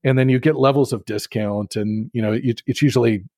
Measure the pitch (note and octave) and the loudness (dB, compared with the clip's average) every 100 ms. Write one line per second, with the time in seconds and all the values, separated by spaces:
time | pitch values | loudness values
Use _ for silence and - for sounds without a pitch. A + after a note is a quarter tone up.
0 | C#3 C3 C3 B2+ D#3 C#3+ C3+ C#3 B2+ A#2 | 2 2 4 4 2 2 2 4 0 -2
1 | - G#2+ - A2+ G#2 G2+ G#2 G#2+ G#2 G#2+ | -6 -8 -6 -4 -4 -4 -6 -4 -4 -4
2 | A2 A#2+ G#2+ A2 B2+ A2+ - B2+ D3 B2 | -6 -4 -2 0 -2 -4 -4 0 2 2
3 | A#2+ G#2+ F#2+ | 2 0 -6